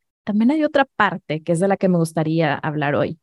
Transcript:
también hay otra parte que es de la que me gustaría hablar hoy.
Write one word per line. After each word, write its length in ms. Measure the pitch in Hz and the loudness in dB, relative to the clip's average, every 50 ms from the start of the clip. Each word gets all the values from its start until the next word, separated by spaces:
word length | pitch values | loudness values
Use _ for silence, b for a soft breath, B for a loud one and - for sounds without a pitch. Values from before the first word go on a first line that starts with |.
| _ _ _ _ - | _ _ _ _ -8
también 260 | - 202 208 226 240 | -4 0 2 2 2
hay 140 | 302 320 302 | 2 2 0
otra 220 | 302 302 285 269 - _ | 0 2 0 0 0 _
parte 480 | - 214 190 170 156 - - 147 156 156 | -2 -2 0 -2 -4 -6 -6 -6 -4 -2
que 80 | - | -2
es 80 | 175 165 | 0 0
de 80 | 190 196 | 0 0
la 80 | 196 | 0
que 120 | - - 185 | 0 2 2
me 100 | 180 170 | 2 2
gustaría 580 | 165 160 - 165 156 156 160 165 165 147 139 | 0 0 -2 -2 -2 0 0 0 0 0 -2
hablar 400 | - - 156 147 151 147 143 143 | -2 -4 -6 -4 -2 -2 0 0
hoy. 240 | 104 98 92 - - | 0 0 -2 -4 -10